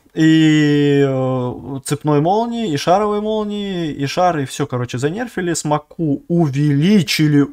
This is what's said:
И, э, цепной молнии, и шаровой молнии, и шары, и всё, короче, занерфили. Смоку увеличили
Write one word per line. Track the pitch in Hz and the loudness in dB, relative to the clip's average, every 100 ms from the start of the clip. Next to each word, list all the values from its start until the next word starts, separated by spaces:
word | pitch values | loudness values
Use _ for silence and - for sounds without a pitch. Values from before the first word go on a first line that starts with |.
| _ | _
И, | 170 160 160 156 151 147 147 143 143 139 | 0 4 6 4 4 4 2 2 4 2
э, | 131 131 131 123 - - 135 | 0 -2 -2 -4 -8 -10 -12
цепной | - 143 151 147 | -6 -4 0 0
молнии, | 160 208 233 233 220 | 2 0 -2 -4 -4
и | 143 | -2
шаровой | - 185 214 208 | 0 2 2 -2
молнии, | 214 214 208 208 202 185 165 | -2 -4 -4 -6 -6 -6 -6
и | - 139 | -6 -4
шары, | - 180 160 | 0 0 0
и | 131 | -4
всё, | - 143 | -6 -6
короче, | 123 123 120 | -4 -6 -4
занерфили. | 143 190 247 - 175 | -4 -4 -8 -6 -4
Смоку | 160 151 151 - - 160 143 - | -4 -2 -2 -4 -6 -4 -4 -2
увеличили | 170 156 131 151 139 170 214 156 - 151 147 139 | 0 0 0 0 2 4 4 2 0 2 4 2